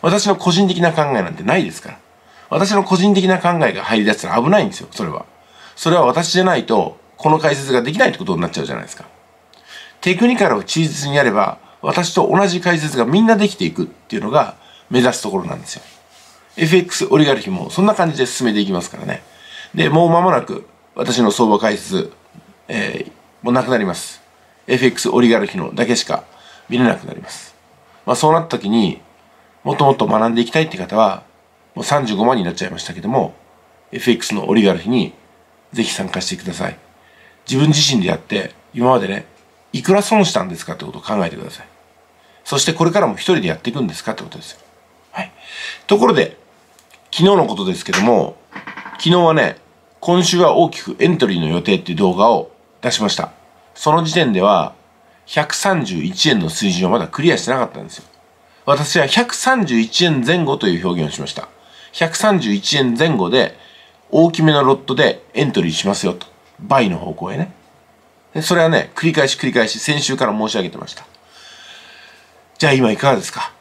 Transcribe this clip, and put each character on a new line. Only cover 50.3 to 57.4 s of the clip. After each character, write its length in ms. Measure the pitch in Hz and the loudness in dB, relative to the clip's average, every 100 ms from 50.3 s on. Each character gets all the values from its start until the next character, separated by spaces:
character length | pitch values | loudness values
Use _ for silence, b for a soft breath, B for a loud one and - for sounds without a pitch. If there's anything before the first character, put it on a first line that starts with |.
| 180 | 4
は 160 | 170 - | 4 4
大 140 | 160 | 2
き 100 | - | 0
く 180 | - - | -12 0
エ 80 | 170 | 2
ン 100 | 170 | 2
ト 80 | 110 | 0
リ 120 | 90 | 0
ー 20 | |
の 80 | 78 | 0
予 140 | 87 | -2
定 140 | 98 92 | 0 -2
っ 60 | |
て 100 | - | -2
い 40 | 82 | 0
う 20 | |
動 180 | 98 90 | 0 4
画 140 | 110 | 2
を 220 | 104 - _ _ _ | 2 -2 _ _ _
出 100 | 123 | -6
し 100 | - | -2
ま 80 | 208 | -2
し 60 | - | -4
た。 160 | - - _ _ _ - | -6 -12 _ _ _ -4
そ 180 | 156 | 0
の 100 | 160 | 2
時 100 | 160 | 2
点 200 | 175 143 | 0 2
で 80 | 95 | 2
は、 320 | 98 95 69 - _ _ b b - | 4 2 0 -8 _ _ b b -6
百 280 | - 151 | -4 -4
三 320 | - 202 180 110 | -2 0 0 -2
十 180 | 87 | -4
一 260 | 73 - 156 | -6 -2 0
円 100 | 117 | 0
の 100 | 82 | -2
水 220 | - 104 | -2 -2
準 180 | 87 90 | 0 0
を 20 | |
ま 80 | - | 0
だ 80 | 80 | -2
ク 140 | - | 0
リ 100 | 160 | 0
ア 60 | |
し 80 | 143 | 0